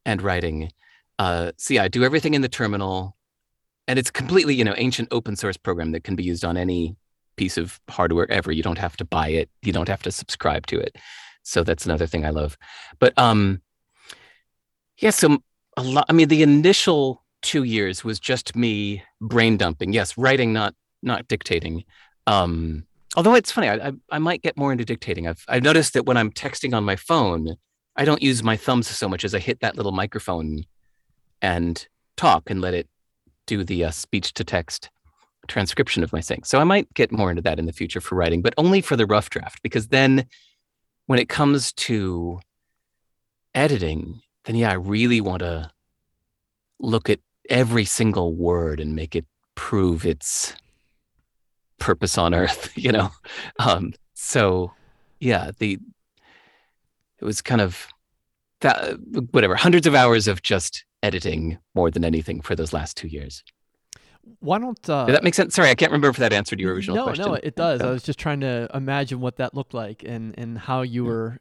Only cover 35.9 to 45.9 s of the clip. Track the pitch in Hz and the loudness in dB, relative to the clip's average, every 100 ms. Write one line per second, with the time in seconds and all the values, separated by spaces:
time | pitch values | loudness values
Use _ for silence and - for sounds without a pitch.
35.9 | - 82 82 - - - 135 165 202 - | 0 -2 -4 -6 -8 0 2 4 4 0
36.9 | - 117 110 95 87 82 80 82 - 85 | 0 0 2 0 0 -2 -2 -4 -6 -6
37.9 | 90 - 90 85 85 117 - 170 196 - | -6 -4 0 2 2 0 2 4 4 2
38.9 | 123 101 104 - - - - - 117 110 | 0 4 2 0 -8 -10 -10 -6 -4 0
39.9 | 135 135 135 127 _ _ _ _ _ _ | 4 6 4 0 _ _ _ _ _ _
40.9 | _ - 127 - - 143 143 - - - | _ 0 2 2 0 2 2 -2 -6 -2
41.9 | 110 95 87 85 90 - _ _ _ _ | -2 -2 -4 -6 -8 -14 _ _ _ _
42.9 | _ _ _ _ _ _ 131 147 123 82 | _ _ _ _ _ _ 0 2 2 -2
43.9 | 78 82 117 _ _ - 113 113 92 92 | -4 -8 -14 _ _ -6 0 0 0 -2
44.9 | 104 120 117 98 92 87 82 78 _ _ | 0 2 2 0 -4 -4 -6 -8 _ _